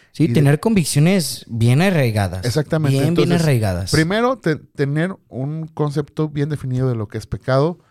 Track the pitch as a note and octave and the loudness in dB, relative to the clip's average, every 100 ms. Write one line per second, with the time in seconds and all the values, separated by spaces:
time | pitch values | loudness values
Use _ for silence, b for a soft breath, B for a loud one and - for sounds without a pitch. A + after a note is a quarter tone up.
0 | b - D3+ A#2+ C#3+ D3+ A3+ G#3 D3 D3 | b -2 0 4 4 2 2 0 2 2
1 | D#3+ G3 C#3 - - A2+ A#2 C3 G3 E3 | 4 2 -2 -8 -10 0 2 4 2 2
2 | B2 G#2+ F#2+ F#2 A#2+ D3 D3 D#3+ D3+ C3+ | 0 0 -2 -4 -2 -2 -2 0 0 2
3 | C#3 E3+ E3+ E3+ D#3 B2 G#2 F2+ F#2 D3+ | 2 2 2 2 2 2 0 -2 -2 0
4 | D#3+ G#3 B3 C4 E3+ D3+ - - C#3 D3 | 0 0 0 0 -2 -4 -6 -4 -2 0
5 | F3+ F#3+ _ A#2 C3+ D#3+ D#3 - D3 C#3+ | -4 -6 _ -8 -6 -8 -10 -4 -2 -2
6 | C#3+ - D#3 D3 D3 D3 C3 B2+ C3 A#2 | -6 -4 -4 -2 -4 -4 -4 -2 -2 -2
7 | G#2 A2 - G#2+ - C3 D#3 E3+ _ | -6 -10 -10 -8 -2 0 0 -4 _